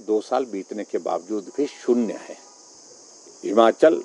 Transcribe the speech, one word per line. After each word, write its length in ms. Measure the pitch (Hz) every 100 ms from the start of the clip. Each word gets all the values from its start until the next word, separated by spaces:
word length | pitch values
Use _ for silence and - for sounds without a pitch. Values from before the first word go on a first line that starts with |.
| 107
दो 140 | 107
साल 240 | - 127
बीतने 400 | 127 98 - 107
के 140 | 98 101
बावजूद 520 | 90 85 87 107 90 -
भी 100 | 143
शून्य 460 | - - 120 107
है। 240 | - - - - - - - - - - - - -
हिमाचल 560 | 90 104 113 - 156 170